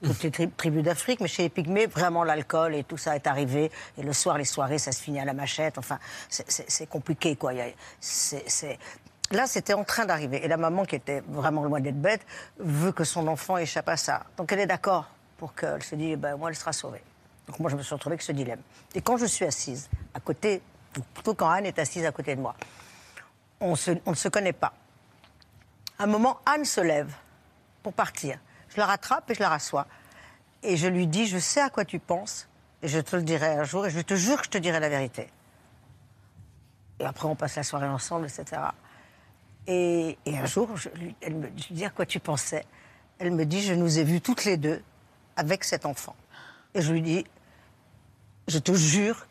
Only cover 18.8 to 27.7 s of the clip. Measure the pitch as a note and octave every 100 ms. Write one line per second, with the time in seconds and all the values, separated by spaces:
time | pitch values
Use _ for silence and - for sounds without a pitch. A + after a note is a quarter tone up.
18.8 | - F#3+ - A#3+ A#3 - F3+ - - C3
19.8 | - - - - - D3+ G#3+ F#3 - -
20.8 | - - B2+ - - G3 E3 F3+ G3+ E3
21.8 | D3+ F3 D#3+ C#3+ D3 C3+ B2+ - - -
22.8 | - - - - - _ _ _ F#3+ D#3+
23.8 | - D#3+ - D#3+ G3 G#3 F#3+ - D3+ -
24.8 | _ _ _ - - _ _ - - _
25.8 | - - G#3 G#3+ A#3+ A#3 - D4+ C#4+ -
26.8 | E3+ D3+ D3+ C#3+ - - _ _ _